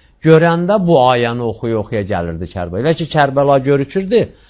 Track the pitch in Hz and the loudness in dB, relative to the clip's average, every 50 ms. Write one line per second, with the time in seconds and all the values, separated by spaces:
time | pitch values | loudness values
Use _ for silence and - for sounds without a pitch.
0 | _ _ _ _ - 156 160 160 165 170 170 175 175 180 208 220 180 170 170 139 | _ _ _ _ 4 4 6 6 6 4 2 0 0 0 0 0 2 2 4 4
1 | 123 127 127 120 120 117 117 120 120 113 104 - - 117 113 107 104 - 120 107 | 4 4 2 2 0 -2 -4 -4 -6 -6 -6 -6 -4 -4 -4 -4 -4 -4 -4 -6
2 | 101 92 101 87 85 85 82 82 90 85 - 95 87 87 87 101 127 156 165 - | -4 -4 -4 -4 -4 -6 -6 -8 -10 -10 -8 -8 -8 -6 -6 -4 -2 -2 -2 -2
3 | 170 143 - 156 143 135 131 139 139 143 139 139 127 135 143 139 139 139 - 190 | -4 -4 0 0 0 0 0 0 2 2 2 2 2 0 0 0 -2 -4 -6 -6
4 | 190 185 247 220 160 - - _ _ | -4 0 0 0 -2 -2 -8 _ _